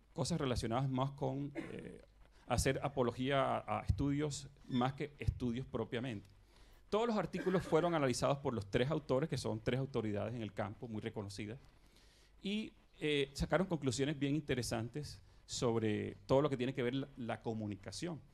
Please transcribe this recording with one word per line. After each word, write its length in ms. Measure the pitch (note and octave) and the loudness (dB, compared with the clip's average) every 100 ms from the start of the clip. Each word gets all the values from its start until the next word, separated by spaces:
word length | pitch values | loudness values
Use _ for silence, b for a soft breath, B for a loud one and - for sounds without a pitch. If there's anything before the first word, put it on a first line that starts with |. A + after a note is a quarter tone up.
| - | -10
cosas 260 | - C3+ E3 | -4 -2 0
relacionadas 500 | C#3 A2 A#2 A#2 C#3 | 0 0 0 0 0
más 220 | B2+ C3+ | 0 0
con, 400 | C#3 C3+ C3+ C#3+ - | -2 -4 -2 -6 -8
eh, 460 | - - - - - - - b b | -10 -10 -12 -14 -20 -20 -20 b b
hacer 320 | A#2+ C3+ C3 | 2 2 2
apología 760 | D3 C#3 A#2+ A#2+ C3 C#3 B2+ A2+ | 0 2 2 2 2 2 2 0
a, 220 | - G#2 | 0 -2
a 40 | |
estudios 640 | - G2+ C#3 C#3+ D3 C#3 - - - | 0 2 2 2 0 -4 -10 -16 -2
más 260 | C3 B2 | 2 2
que 200 | - G#2+ - | 0 -8 -4
estudios 480 | A2 - B2 A#2 C3+ | -2 0 0 -2 -2
propiamente. 640 | B2 A2 A#2+ C3 G2 - - b b b b b | -4 -2 -2 -4 -6 -10 -20 b b b b b
Todos 180 | G3+ A#3+ | 0 2
los 100 | G#3+ | 2
artículos 460 | D#3+ F#3 F#3 F3+ | 0 0 2 2
fueron 320 | - D#3+ E3+ E3 | 4 4 4 4
analizados 420 | C#3 A#2+ C3 C#3 | 2 4 2 2
por 160 | C#3 | 0
los 160 | A2+ G2+ | -2 0
tres 200 | A#2+ B2+ | 2 2
autores, 380 | D#3 - C3 D#3+ | 0 2 2 2
que 100 | B2+ | 0
son 220 | A2+ A2 | -2 -2
tres 200 | A#2+ B2+ | 0 0
autoridades 560 | C3+ B2+ A2 G2+ G#2 B2 | 0 0 0 0 -2 -4
en 60 | |
el 120 | A2 | -6
campo 340 | - G#2 G#2+ B2 | -4 -6 -6 -8
muy 140 | G#2+ | -6
reconocidas, 580 | A2 A2 G2+ G2 G#2 C3 - b b b b b b b | -6 -6 -8 -8 -8 -10 -16 b b b b b b b
y, 320 | G3 G#3 A3 - - - | -4 -4 -4 -12 -20 -4
eh, 300 | D#3 D3 C#3 | 0 2 0
sacaron 340 | - E3+ D#3 F#3 | -2 2 2 2
conclusiones 500 | E3 C3+ B2+ C#3 D3+ | 0 0 2 0 0
bien 180 | C#3 D3+ | 0 0
interesantes 840 | C#3+ B2+ A2+ B2 A#2+ D3+ C#3+ - - b b | 0 -2 0 -2 -2 -6 -10 -12 -20 b b
sobre 720 | - B2+ A2+ A2 G#2 G2+ - - | 0 2 4 2 0 -2 -4 4
todo 160 | C3+ | 4
lo 80 | D3 | 4
que 80 | C3 | 2
tiene 160 | B2 | -2
que 100 | C3+ | 0
ver 100 | A#2+ | 0
la, 140 | C3+ C3+ - | 0 -4 -6
la 240 | A#2 A2+ | -6 -4
comunicación, 800 | A#2+ A2 G#2 G2 - - E3+ D3+ - | -4 -2 -4 -6 -8 -8 -6 -8 -12